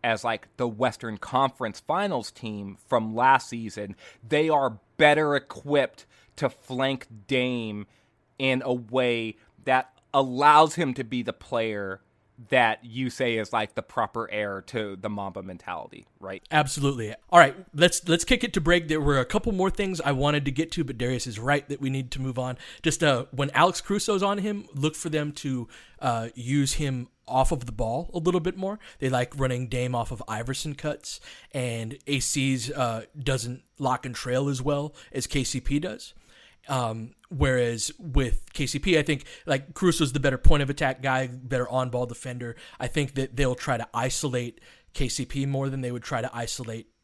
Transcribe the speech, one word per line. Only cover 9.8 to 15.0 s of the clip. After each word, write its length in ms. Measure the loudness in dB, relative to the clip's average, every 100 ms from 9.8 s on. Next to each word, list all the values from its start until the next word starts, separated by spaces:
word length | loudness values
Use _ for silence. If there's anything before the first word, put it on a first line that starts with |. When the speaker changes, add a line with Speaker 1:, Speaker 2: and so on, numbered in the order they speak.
| 2 _ _
Speaker 1:
allows 600 | 0 2 4 8 8 8
him 200 | 4 -2
to 100 | -2
be 180 | -4 -4
the 100 | -4
player 680 | -8 -4 -2 -2 -4 -6 -10 _ _ _ -20 0
that 340 | 4 4 2
you 260 | -8 -4 -4
say 260 | 0 0 0
is, 160 | -2
like, 220 | -2 -2
the 80 | -6
proper 480 | -8 -4 -2 -4 -6
heir 320 | -4 -4 -6
to 320 | -8 -6 -6
the 140 | -6